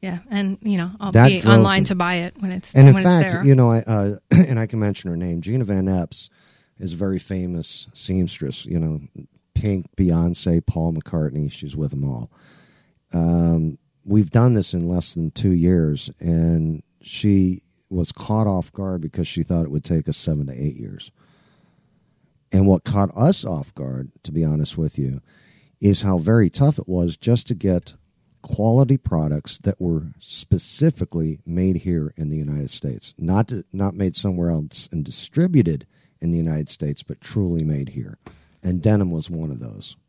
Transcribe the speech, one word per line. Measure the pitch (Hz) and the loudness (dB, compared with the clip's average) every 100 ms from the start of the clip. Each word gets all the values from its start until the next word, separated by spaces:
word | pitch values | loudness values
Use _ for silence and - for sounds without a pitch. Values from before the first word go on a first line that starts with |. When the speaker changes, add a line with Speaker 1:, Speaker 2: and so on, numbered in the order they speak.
Speaker 1:
Yeah, | 190 175 - | -8 -10 -6
and, | 202 196 196 | -4 -4 -4
you | 220 196 | -2 -2
know, | 170 202 | -2 -6
I'll | 202 | 2
Speaker 2:
That | - 127 | 8 8
Speaker 1:
be | 185 | 6
Speaker 2:
drove | 113 113 | 6 8
Speaker 1:
online | 113 196 | 8 4
Speaker 2:
me. | 190 | 0
Speaker 1:
to | 185 | 0
buy | 175 180 | 0 -2
it | 175 - | -6 -8
when | 196 | -8
it's, | 185 - 139 | -8 -2 8
Speaker 2:
And | 139 | 10
in | |
Speaker 1:
when | 190 | 10
it's | 180 | 6
Speaker 2:
fact, | 180 151 | 4 2
Speaker 1:
there. | 175 139 | 2 4
Speaker 2:
you | 135 | 6
know, | 120 | 6
I, | 113 | 4
uh, | 113 107 101 101 | 0 0 0 -4
<clears throat> | _ | _
and | 165 175 123 | 6 6 2
I | 113 | -2
can | 113 | -2
mention | 104 98 92 | -2 -2 -6
her | 85 | -6
name, | 87 85 | -4 -6
Gina | 85 123 110 | -4 -4 0
Van | 98 95 | 0 2
Epps | 92 85 - - _ _ _ _ _ | 0 -2 -8 -16 _ _ _ _ _
is | 95 | -10
a | 82 | -6
very | 98 95 | -4 -4
famous | - 95 90 87 78 - - | -6 -6 -6 -6 -8 -12 -16
seamstress, | - - 95 90 - 71 - - | -16 -4 -2 -2 -4 -8 -10 -6
you | 85 | -4
know, | 80 78 - - - _ _ - | -2 -6 -10 -20 -20 _ _ -4
Pink, | 104 98 85 - | -2 -2 -6 0
Beyonce, | 92 85 85 85 - 82 | 2 2 0 -2 0 0
Paul | - 85 82 | 0 -2 -2
McCartney, | 80 - 85 76 67 73 | -4 -6 -4 -4 -4 -6
she's | - 76 69 | -8 -12 -6
with | 73 | -6
them | 69 | -4
all. | 69 62 - _ _ _ _ _ _ _ _ | -6 -6 -10 _ _ _ _ _ _ _ _
Um, | 85 85 85 85 82 80 - _ _ - | -2 2 2 2 2 0 -6 _ _ 0
we've | 104 92 | 2 4
done | 117 123 | 4 4
this | 113 90 87 | 4 0 -2
in | 85 | -2
less | 90 - - | -2 -4 -6
than | 80 | -6
two | - 98 | -2 2
years, | 90 85 90 80 71 - - | 4 4 4 2 -2 -8 -8
and | 87 82 82 82 80 78 - _ | -2 2 2 2 0 -4 -10 _
she | - - 107 98 92 90 _ _ _ | -16 -4 2 4 2 -2 _ _ _
was | 92 85 | -4 -4
caught | - - 110 107 | -6 -4 0 0
off | 95 82 | 0 -4
guard | - 95 90 | -8 -8 -6
because | 78 - 82 | -8 -6 -6
she | - | -4
thought | - 87 | -2 -2
it | 80 | -2
would | 73 | -4
take | - 80 73 | -2 -2 -2
us | 76 | -6
seven | - 76 69 | -4 -4 -4
to | |
eight | 64 73 60 | -6 -8 -8
years. | 55 50 - _ _ _ _ _ _ _ _ _ _ _ _ _ _ | -14 -16 -20 _ _ _ _ _ _ _ _ _ _ _ _ _ _
And | 95 98 | 2 4
what | 92 | 4
caught | - 101 98 76 | 2 -2 -2 2
us | 135 196 | 2 2
off | 110 82 69 | -2 -6 -8
guard, | - 67 64 - _ | -10 -8 -8 -10 _
to | - | -8
be | 73 | -2
honest | 80 76 73 - | 0 0 -2 -2
with | 78 - | -4 -2
you, | 67 67 _ _ _ _ _ _ | -6 -6 _ _ _ _ _ _
is | 101 98 | 2 4
how | 98 92 | 2 0
very | 80 117 95 | 4 4 4
tough | - 139 151 | 4 2 2
it | - | -2
was | 90 87 78 | -2 -2 -2
just | - 117 - | 0 0 0
to | 98 | -4
get | 98 87 - - _ _ _ _ | 0 0 -2 -20 _ _ _ _
quality | - - 107 120 131 139 | -10 -2 2 4 4 2
products | - 85 78 73 - - | 0 -2 -2 -4 -6 -6
that | - 95 | -4 -2
were | 90 80 78 - | -2 -4 -6 -16
specifically | - - - 90 - - 160 - - 85 80 76 - | -14 -12 -2 -2 -2 0 0 0 -6 -4 -4 -6 -6
made | 85 92 90 | -2 0 0
here | 95 87 76 - | -2 -2 -4 -6
in | 76 | -6
the | 78 | -4
United | 73 73 69 | -6 -6 -8
States, | - 71 62 - - | -8 -10 -10 -14 -10
not | 85 95 113 | -2 0 -2
to, | 117 - | -6 -10
not | 95 98 87 | -6 -4 -2
made | 95 - | -4 -2
somewhere | 101 90 85 | -4 -2 -2
else | 82 76 - - | -2 -4 -12 -10
and | 82 | -8
distributed | 73 - - - 180 160 87 73 - _ _ _ | -8 -10 -8 -2 2 4 2 0 -8 _ _ _
in | 85 | -4
the | 85 | -2
United | 82 78 73 | -2 -4 -6
States, | - 73 71 | -8 -8 -8
but | - 73 | -10 -16
truly | - - 95 82 | -8 -4 -2 -2
made | 78 73 69 | -2 -4 -6
here. | - 58 - - - _ _ | -10 -12 -14 -20 -20 _ _
And | 90 90 | -6 0
denim | 107 107 92 | 2 2 2
was | 85 78 | -2 -6
one | 85 80 | -8 -8
of | 64 | -8
those. | 58 50 50 - | -12 -14 -18 -20